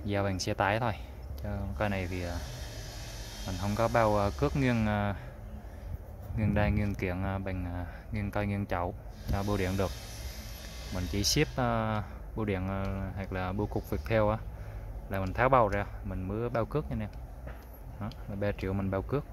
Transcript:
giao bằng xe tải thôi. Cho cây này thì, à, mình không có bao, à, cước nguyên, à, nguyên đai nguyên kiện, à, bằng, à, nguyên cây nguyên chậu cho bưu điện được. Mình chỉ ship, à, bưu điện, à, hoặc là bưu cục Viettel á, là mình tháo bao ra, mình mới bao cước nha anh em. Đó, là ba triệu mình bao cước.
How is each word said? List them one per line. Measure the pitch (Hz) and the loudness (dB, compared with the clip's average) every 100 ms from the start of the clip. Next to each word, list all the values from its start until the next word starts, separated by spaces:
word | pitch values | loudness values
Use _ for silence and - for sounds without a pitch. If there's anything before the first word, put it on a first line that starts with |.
giao | 101 101 | 0 2
bằng | 98 92 | 2 0
xe | - | -2
tải | 104 98 110 | 2 4 4
thôi. | 120 92 - - - - | 2 -2 -8 -10 -10 -6
Cho | 104 101 98 101 | -4 -2 -4 0
cây | 107 | 2
này | 95 90 | 2 0
thì, | 92 | -2
à, | 87 87 - - - - - - - - - - - | -2 -4 -6 -8 -8 -8 -10 -10 -10 -8 -10 -8 -4
mình | 90 | -2
không | 101 107 | 0 4
có | 113 | 4
bao, | 120 110 104 | 6 6 6
à, | 101 - | 4 2
cước | 143 147 | 2 4
nguyên, | 131 117 110 | 4 4 4
à, | 104 101 98 - - - - - - - - - - - 113 | 4 2 -2 -8 -12 -10 -10 -10 -10 -8 -8 -10 -12 -6 0
nguyên | 104 | 4
đai | 104 104 | 4 4
nguyên | 104 104 | 4 2
kiện, | 98 95 90 | 0 0 0
à, | 98 98 | 0 0
bằng, | 95 92 | -2 -2
à, | 87 87 87 - - | -2 -4 -6 -8 -6
nguyên | 107 101 | -4 0
cây | 104 104 | 0 0
nguyên | 101 101 | 0 0
chậu | 92 90 98 - - - | 0 0 -4 -10 -8 -2
cho | 101 | 0
bưu | 101 104 | 2 2
điện | 90 98 | 2 2
được. | 92 - - - - - - - - - - | 2 0 -10 -10 -8 -8 -10 -10 -10 -10 -4
Mình | 95 87 | -2 0
chỉ | 101 | 2
ship, | 101 143 151 - | 4 4 4 2
à, | 123 113 110 107 101 - - - | 2 4 2 0 -2 -8 -8 -2
bưu | |
điện, | 107 92 95 | 0 2 0
à, | 98 98 95 95 95 | 0 0 -2 -4 -4
hoặc | 95 | -2
là | 92 92 | -2 0
bưu | 98 104 | 0 0
cục | 107 - | 0 -2
Viettel | 98 - 113 104 | -4 2 4 6
á, | 110 - - - - - - - | 2 -4 -8 -8 -8 -8 -8 -4
là | 98 | -2
mình | 95 | 0
tháo | 95 127 | 4 6
bao | 131 104 | 8 6
ra, | 101 101 - | 4 -2 -6
mình | 104 92 92 | -4 -4 -2
mới | 104 120 | -2 0
bao | 123 107 | 0 2
cước | 147 | 0
nha | - 117 | 0 -2
anh | |
em. | 107 - - - - - - - - - | -4 -6 -12 -10 -10 -12 -14 -14 -12 -8
Đó, | 104 - - | -6 -6 -8
là | 101 | -2
ba | 101 - | 0 0
triệu | 95 | 0
mình | 98 95 | 0 2
bao | 95 | 0
cước. | - 135 - | 0 -2 -2